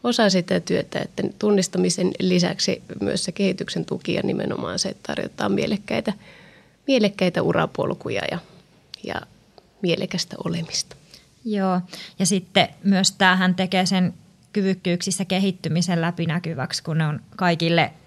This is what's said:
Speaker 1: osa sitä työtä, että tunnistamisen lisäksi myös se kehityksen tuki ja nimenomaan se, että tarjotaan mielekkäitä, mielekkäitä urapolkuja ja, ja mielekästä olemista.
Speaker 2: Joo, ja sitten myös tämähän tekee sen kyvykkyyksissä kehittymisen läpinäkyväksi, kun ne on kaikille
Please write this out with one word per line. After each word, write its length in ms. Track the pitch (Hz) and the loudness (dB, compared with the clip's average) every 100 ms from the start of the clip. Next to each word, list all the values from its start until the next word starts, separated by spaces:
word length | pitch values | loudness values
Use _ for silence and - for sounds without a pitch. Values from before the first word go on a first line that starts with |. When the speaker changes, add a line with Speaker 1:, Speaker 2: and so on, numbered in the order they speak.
Speaker 1:
osa 260 | 240 240 208 | 0 4 4
sitä 300 | 180 175 180 | 4 2 -2
työtä, 380 | 170 185 - - | 0 -2 -2 -6
että 240 | - - 196 - | -6 -4 -4 0
tunnistamisen 720 | 208 202 185 185 180 - 180 - | 2 2 2 0 0 2 -2 0
lisäksi 640 | 185 180 175 - - - - - | 2 2 2 0 -2 -2 -6 -4
myös 240 | 202 - | -2 -2
se 80 | - | -4
kehityksen 520 | 170 196 190 - 170 | -2 -2 -2 -4 -6
tuki 300 | 160 - - | -4 -6 -2
ja 80 | - | -2
nimenomaan 560 | - - - - - - | -2 -2 -4 -4 -6 -4
se, 100 | - | -6
että 260 | - - | -6 -8
tarjotaan 380 | - - - 196 | -6 -8 -6 -2
mielekkäitä, 600 | 202 - 202 - 226 220 196 - - - - _ _ - | -2 -2 -4 -4 -4 -4 -8 -14 -20 -20 -20 _ _ 0
mielekkäitä 560 | 262 208 208 185 180 | 2 2 2 0 2
urapolkuja 800 | 170 165 160 - - - - 98 - | 2 2 0 -2 -4 -4 -4 -4 -4
ja, 80 | 170 - - _ _ _ - | -6 -10 -20 _ _ _ -14
ja 100 | - - - _ _ - _ _ | -10 -10 -10 _ _ -20 _ _
mielekästä 540 | 180 160 190 175 - - | -2 0 -2 -4 -6 -8
olemista. 520 | 170 170 165 - - - - - _ _ | -6 -4 -4 -6 -8 -14 -20 -20 _ _
Speaker 2:
Joo, 360 | 233 208 190 185 180 - - - | -4 0 2 0 -2 -14 -18 -2
ja 80 | 180 | 0
sitten 420 | 190 180 196 160 - | 0 2 2 2 0
myös 280 | 196 196 190 | 2 4 2
tämähän 420 | - 190 185 185 | 4 4 6 4
tekee 320 | 180 185 190 180 | 2 2 2 2
sen 280 | 190 180 - - _ _ | 2 2 -2 -20 _ _
kyvykkyyksissä 720 | 208 190 190 180 175 196 - | 0 0 0 0 -2 -2 -4
kehittymisen 760 | 185 185 196 185 165 160 175 170 | -2 0 0 0 -2 0 2 2
läpinäkyväksi, 840 | 165 175 165 160 165 151 127 - | 0 0 -2 -2 -4 -6 -4 -6
kun 160 | - 160 | -2 0
ne 80 | 156 | 0
on 140 | 151 - - | -2 -8 -2
kaikille 560 | 180 170 165 170 151 - | 0 2 2 2 0 -4